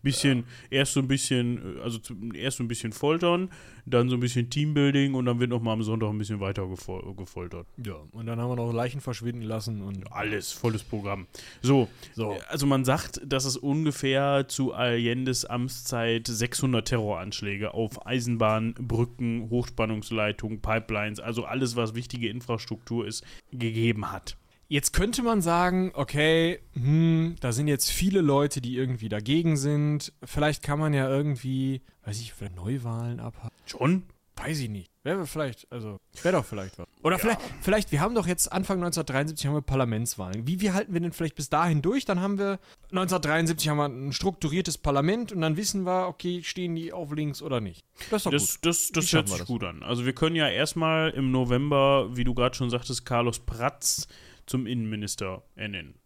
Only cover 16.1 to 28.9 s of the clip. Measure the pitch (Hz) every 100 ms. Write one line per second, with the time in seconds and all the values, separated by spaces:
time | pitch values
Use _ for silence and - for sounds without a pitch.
16.1 | 117 113 110 117 - 135 120 117 120 107
17.1 | 90 95 - 101 98 104 98 113 - -
18.1 | 127 120 117 110 110 113 113 117 117 120
19.1 | - 120 117 110 120 120 - 110 107 -
20.1 | 110 104 104 107 110 113 113 110 107 104
21.1 | 104 - 117 107 123 131 120 113 113 123
22.1 | 123 113 117 - 113 - 107 - 117 107
23.1 | 113 - - _ 127 117 113 113 107 101
24.1 | 101 - - _ _ _ 143 - - 202
25.1 | 247 233 220 170 170 180 185 185 139 139
26.1 | 147 151 165 165 180 - - 127 156 165
27.1 | 165 165 170 131 117 147 143 - - 180
28.1 | 190 156 139 147 143 123 127 131